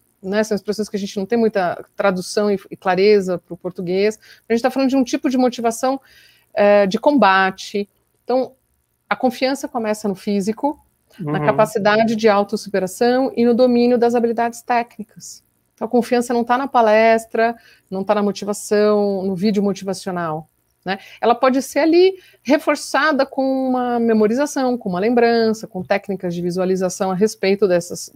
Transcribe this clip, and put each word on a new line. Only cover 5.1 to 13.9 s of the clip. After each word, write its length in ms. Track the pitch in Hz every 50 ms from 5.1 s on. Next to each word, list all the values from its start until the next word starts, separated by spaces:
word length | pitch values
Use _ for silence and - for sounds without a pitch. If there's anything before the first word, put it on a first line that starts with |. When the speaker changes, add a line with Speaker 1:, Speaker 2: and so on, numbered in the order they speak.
| - 285 - 277
Speaker 1:
de 80 | 254
motivação, 640 | 254 254 247 240 - 226 233 226 - 269 262 269 277 - _ _ _ _ _ _ _ _ _ -
é, 340 | - 202 202 208 202 202
de 100 | 190 202
combate. 920 | 214 - 294 294 254 202 190 190 190 190 190 190 - - - - 202 208 - _ _ _ _ _ _ _
Então, 300 | - 247 262 254 - - _ _ _ _ _ _ _ _ _ _ _
a 60 | 202
confiança 500 | - - 240 240 - 262 262 277 269 302
começa 400 | 285 - 240 226 214 214 - -
no 80 | 202 190
físico, 640 | - - 214 202 202 180 220 220 - - 285 - - _ _ _ _ _ _ _ -
na 200 | 170 147 151 147
Speaker 2:
Uhum. 60 | 151
Speaker 1:
capacidade 720 | - - - 214 214 - 220 196 208 214 220 226 220 233
de 140 | 214 220 214
autossuperação 1040 | 196 202 202 - 220 208 - 196 - 190 185 180 - - 240 240 247 254 269 - -
e 80 | - 233
no 100 | 240 240
domínio 440 | 233 254 247 240 240 240 247